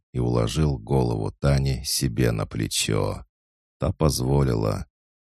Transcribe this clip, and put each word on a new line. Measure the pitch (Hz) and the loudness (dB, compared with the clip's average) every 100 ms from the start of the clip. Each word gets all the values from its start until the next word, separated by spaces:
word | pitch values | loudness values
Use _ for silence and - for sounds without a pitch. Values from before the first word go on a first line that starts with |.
| _ | _
и | 64 | -4
уложил | 60 60 57 71 76 65 | 0 0 0 0 0 0
голову | 76 67 62 55 52 | 0 0 0 -2 -6
Тани | - 71 69 67 62 | 0 2 2 2 -2
себе | 65 - 67 57 60 | -2 -2 -2 2 0
на | 53 53 | 0 -4
плечо. | 57 52 - - 53 50 50 - _ _ _ _ - | -4 -4 -2 0 0 -2 -6 -12 _ _ _ _ -6
Та | - | -4
позволила. | - 80 64 62 71 67 55 53 50 - _ _ _ | 2 2 2 2 2 2 2 0 -2 -8 _ _ _